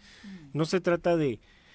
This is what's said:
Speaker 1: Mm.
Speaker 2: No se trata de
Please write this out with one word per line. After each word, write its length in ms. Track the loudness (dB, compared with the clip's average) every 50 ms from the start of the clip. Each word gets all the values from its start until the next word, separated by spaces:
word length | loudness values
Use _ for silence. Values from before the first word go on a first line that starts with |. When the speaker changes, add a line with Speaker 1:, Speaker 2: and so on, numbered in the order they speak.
| -20 -20 -20 -20 -20
Speaker 1:
Mm. 320 | -20 -20 -18 -18 -8 -4
Speaker 2:
No 80 | -4 -2
se 160 | 0 0 0
trata 340 | 2 2 0 2 2 2 2
de 260 | 2 2 0 -2 -4 _ -20 -20 _ _ -20 -20